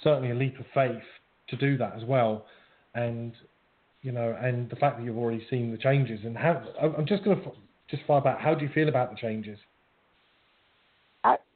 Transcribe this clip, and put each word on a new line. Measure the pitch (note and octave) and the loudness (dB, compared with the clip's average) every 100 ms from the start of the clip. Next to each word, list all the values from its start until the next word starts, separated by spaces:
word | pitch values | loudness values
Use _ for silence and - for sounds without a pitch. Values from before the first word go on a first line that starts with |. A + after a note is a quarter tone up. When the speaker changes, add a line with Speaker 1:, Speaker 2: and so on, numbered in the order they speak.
Speaker 1:
certainly | D3+ C#3+ B2+ | 2 2 2
a | A#2+ | 0
leap | C3 - | -2 -4
of | A#2 | -6
faith | C#3 C3 A2+ - - _ _ - | 0 0 0 -10 -20 _ _ -10
to | A#2+ | -2
do | C#3 C#3 | 0 2
that | G#2+ G2 | 0 -4
as | |
well. | A#2 C3 A2+ G#2+ - - _ _ _ | 0 4 4 2 -6 -20 _ _ _
And, | A#2+ A#2+ A#2 A#2 A#2 - _ _ _ _ _ | -4 -4 -4 -8 -12 -20 _ _ _ _ _
you | C3+ | -8
know, | B2 A#2 A2+ | -2 -2 -2
and | B2+ B2 A#2+ | -2 -2 -4
the | B2 | 0
fact | C#3+ A#2 | 0 0
that | |
you've | A#2+ A2+ | -6 -2
already | A#2 A2+ A2+ | -2 -2 -4
seen | B2+ A#2 | -2 -2
the | A2 | -2
changes | C3 C#3 B2 A2 | 2 4 2 -2
and | A2+ A#2 | -8 -2
how, | D#3+ E3+ - - | 0 0 -2 -2
I'm, | D#3 D3+ | -2 0
I'm | D3+ | 0
just | G3+ | 0
gonna | G#3 E3+ | 2 0
f-, | - - - _ - | 0 -16 -20 _ -10
just | C#3+ | -8
fire | - C#3+ | 2 4
back. | C#3 A#2 | 4 2
How | D3+ | 0
do | D#3 | 0
you | C#3+ | 0
feel | D3+ D3+ | 2 2
about | C3+ B2 | 2 0
the | G#2+ | -4
changes? | A#2 A2 G#2 G#2 _ _ _ _ _ _ _ _ _ _ _ _ _ _ _ _ | -6 -6 -8 -14 _ _ _ _ _ _ _ _ _ _ _ _ _ _ _ _
Speaker 2:
I, | A#3 B3+ _ | 2 2 _